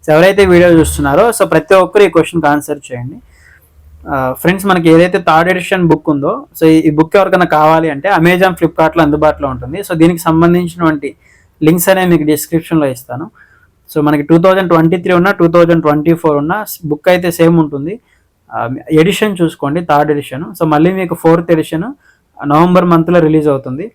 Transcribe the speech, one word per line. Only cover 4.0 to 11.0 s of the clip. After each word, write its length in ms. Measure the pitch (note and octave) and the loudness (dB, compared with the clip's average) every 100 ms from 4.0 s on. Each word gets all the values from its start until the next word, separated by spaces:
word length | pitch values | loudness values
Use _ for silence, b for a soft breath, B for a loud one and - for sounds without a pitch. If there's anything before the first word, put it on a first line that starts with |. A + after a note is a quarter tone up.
| - | -8
ఆ, 60 | C#3+ C3 B2+ | -4 -4 -2
ఫ్రెండ్స్ 240 | E3+ F#3+ G3 | -4 -2 -2
మనకి 160 | F3+ E3 | 0 4
ఏదైతే 260 | E3 F3+ F#3 F3 | 4 2 0 0
థర్డ్ 200 | D#3+ F3 | 0 0
ఎడిషన్ 320 | F#3 F3 F#3+ E3+ | -2 -4 -2 0
బుక్ 180 | D#3 - | 0 -2
ఉందో 200 | C#3+ D3 A#3+ D4 - | -4 -4 -6 -12 -2
so 80 | D#3+ | 2
ఈ, 20 | D#3+ D#3+ | 2 2
ఈ 40 | D3 | 0
బుక్ 180 | D#3+ G3+ | 0 2
ఎవరికైనా 280 | F#3+ F#3 F3 D3+ | 2 0 0 2
కావాలి 320 | D#3 D#3+ D#3+ | 2 2 -2
అంటే 140 | C#3 F#3 F#3 | -4 -2 2
Amazon, 340 | E3+ F3+ F#3 E3+ | 2 2 0 0
Flipkartలో 420 | E3 - D#3+ E3 D3+ | -4 0 -2 0 0
అందుబాటులో 420 | D#3 D3+ D3+ C#3+ | 2 0 0 -8
ఉంటుంది. 260 | B2+ B2 E3+ G3+ | -8 -10 -12 -8
So 80 | E3+ | 0
దీనికి 200 | E3 E3+ E3+ | 0 2 -2
సంబంధించినటువంటి 840 | D#3+ E3+ F3 F3 F3 E3 D#3 | 2 2 2 -2 -4 -4 -4